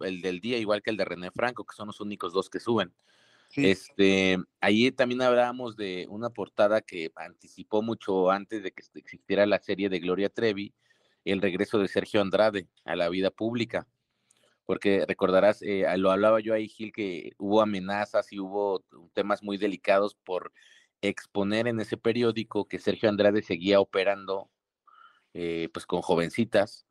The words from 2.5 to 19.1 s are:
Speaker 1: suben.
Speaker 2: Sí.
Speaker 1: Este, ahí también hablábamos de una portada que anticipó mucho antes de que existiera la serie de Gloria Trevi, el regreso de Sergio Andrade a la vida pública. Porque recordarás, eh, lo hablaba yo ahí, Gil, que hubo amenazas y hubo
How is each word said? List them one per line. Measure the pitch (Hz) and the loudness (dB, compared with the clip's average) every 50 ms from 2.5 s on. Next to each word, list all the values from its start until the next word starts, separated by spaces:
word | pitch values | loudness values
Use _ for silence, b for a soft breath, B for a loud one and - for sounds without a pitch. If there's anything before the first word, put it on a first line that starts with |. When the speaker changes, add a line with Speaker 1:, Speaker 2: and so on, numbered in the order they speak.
| - 92 | -6 -8
Speaker 1:
suben. | - 113 120 107 92 87 _ _ b b b b b b b b b b | -2 0 0 0 0 -2 _ _ b b b b b b b b b b
Speaker 2:
Sí. | b - 143 95 | b 0 2 2
Speaker 1:
Este, | 95 - - - - - 98 98 95 95 95 95 92 90 - _ _ - | 2 0 -4 -8 0 4 4 4 6 4 4 2 2 0 -2 _ _ -2
ahí | - 101 104 110 120 131 | 0 2 4 4 4 2
también | 131 - 131 123 123 127 | 2 0 0 0 0 0
hablábamos | 127 127 123 120 120 120 123 127 127 117 104 | 2 4 4 4 2 0 -2 -8 -10 -10 -10
de | 107 104 95 92 90 82 - | -8 -8 -6 -6 -6 -8 -10
una | 98 107 117 120 | -10 -8 -8 -8
portada | 117 - 95 - - - 107 101 107 110 | -6 -8 -10 -6 0 2 4 4 4 2
que | - - 95 87 80 80 - | 0 -4 -10 -8 -8 -8 -10
anticipó | 80 80 87 90 _ _ 82 - - 117 - 107 107 | -12 -18 -18 -18 _ _ -20 -20 -18 -8 -2 -2 -2
mucho | 113 113 113 - - - 95 92 92 90 | 0 -2 -6 -6 -4 -2 2 2 4 4
antes | 95 101 98 - 110 107 | 2 2 -2 -8 -10 -8
de | 95 92 | -8 -10
que | - - - _ - | -12 -14 -20 _ -20
existiera | 78 - - - - _ - 98 98 101 | -20 -20 -20 -20 -14 _ -2 2 2 4
la | 104 98 92 | 4 2 0
serie | _ - 101 90 98 101 | _ -4 -4 -2 -2 -2
de | 92 85 | -2 -2
Gloria | 82 90 92 92 98 98 | -2 -2 -2 -2 -2 -4
Trevi, | - - 113 113 101 98 101 - _ _ _ _ _ _ _ _ _ _ - | -2 -2 -2 -2 -2 -2 -8 -12 _ _ _ _ _ _ _ _ _ _ -4
el | 92 98 95 | -4 -2 0
regreso | 95 98 85 92 101 - - 107 | 0 -2 0 -2 -2 0 0 0
de | 98 92 | 0 0
Sergio | - 101 92 - - 107 | 0 -2 -4 0 0 0
Andrade | 101 95 90 98 107 110 101 98 85 _ _ _ - | 0 2 4 4 4 4 2 -2 -8 _ _ _ -8
a | - 82 | -6 -2
la | 87 87 85 | -2 -2 -2
vida | 90 95 95 95 | -2 -2 -2 -2
pública. | - - 107 113 120 120 113 - - 85 - _ _ _ _ _ _ _ _ _ _ _ _ _ _ _ _ | -2 -2 -6 -4 -2 -4 -4 -4 -4 -8 -8 _ _ _ _ _ _ _ _ _ _ _ _ _ _ _ _
Porque | - 92 - - 101 98 95 78 | -6 -4 0 2 2 2 2 2
recordarás, | - 95 - 98 92 92 95 95 104 107 - | 0 -2 0 2 4 4 6 6 4 2 0
eh, | - 95 101 95 95 78 90 92 | -2 -4 -2 0 0 2 2 2
lo | 95 95 | 2 2
hablaba | 95 98 104 107 113 110 | 4 4 4 4 4 2
yo | 104 110 110 | 2 0 -2
ahí, | 110 107 104 | -2 -2 -6
Gil, | - - 110 104 | -10 -12 -12 -10
que | - - 104 95 90 78 - - - - | -8 -6 -6 -6 -6 -8 -10 -12 -12 -8
hubo | 101 98 104 110 | -2 2 4 4
amenazas | 107 107 101 95 90 95 101 104 104 - - 107 - - | 4 4 0 -4 -4 -4 -4 -4 -4 -2 -2 -4 -4 -4
y | 104 98 | -8 -10
hubo | 95 92 98 104 101 101 95 90 _ _ - 65 85 85 | -8 -6 -4 -2 -2 0 -2 -4 _ _ -20 -20 -18 _